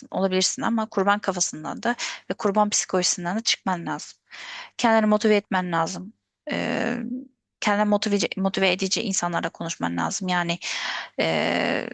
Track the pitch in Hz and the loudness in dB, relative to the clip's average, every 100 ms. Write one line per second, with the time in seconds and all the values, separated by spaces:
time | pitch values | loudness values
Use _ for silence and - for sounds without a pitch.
0 | - 180 190 185 185 - 202 226 220 - | -6 -2 2 2 0 0 0 0 0 0
1 | 196 208 208 185 - 156 156 165 226 240 | 2 2 0 -2 -2 -4 -8 -4 -2 -2
2 | - - - - 202 202 208 - - 185 | -4 -10 -8 -2 2 4 4 2 0 0
3 | 180 - 175 208 - - 196 175 165 151 | 0 -2 -2 -2 0 -2 0 -2 -2 -6
4 | - - _ - - - - - 233 220 | -8 -18 _ -16 -14 -14 -14 0 6 6
5 | 214 208 214 208 - 190 180 165 165 185 | 6 6 6 4 4 -2 0 0 0 -4
6 | 190 - _ _ - - - - - - | -12 -16 _ _ -6 -4 -2 0 0 -2
7 | - 254 - _ _ - - 202 208 208 | -4 -8 -10 _ _ -4 0 2 2 2
8 | 208 202 202 - 190 190 190 185 190 - | 2 0 0 -2 -2 2 2 2 0 -2
9 | - 196 175 170 170 - 170 - 165 170 | -2 -2 -2 -2 -4 -6 -8 -4 -4 -2
10 | 165 - 185 180 170 170 - - - - | -4 -2 -2 0 0 -4 -4 -6 -6 -8
11 | - - 165 160 165 170 156 180 - | -8 -2 0 2 0 0 0 -2 -4